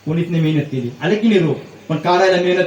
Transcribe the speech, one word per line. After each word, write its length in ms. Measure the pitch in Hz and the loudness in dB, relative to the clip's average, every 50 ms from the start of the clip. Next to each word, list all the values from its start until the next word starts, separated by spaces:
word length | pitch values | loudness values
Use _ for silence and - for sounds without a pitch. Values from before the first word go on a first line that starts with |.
| _ | _
कोणीच 240 | 156 165 170 165 175 | -4 -4 -4 -4 -2
नाही 140 | 170 160 156 | -2 0 0
मेहनत 220 | 156 151 147 - - | 0 0 -2 -2 -2
केली. 180 | 135 127 120 120 - - 151 | -6 -6 -6 -6 -8 -4 -2
आले 120 | 185 214 | -2 0
की 120 | 214 226 | 2 2
नाही 120 | 226 202 180 | 2 2 2
रोग? 160 | 165 143 - - - - - - - - | 2 0 -2 -4 -8 -14 -20 -18 -8 -6
पण 60 | 160 | -6
काढायला 460 | 151 160 175 180 185 190 190 185 175 | -2 0 0 2 4 4 4 2 2
मेहनत 240 | 175 180 180 180 180 | 2 0 0 0 0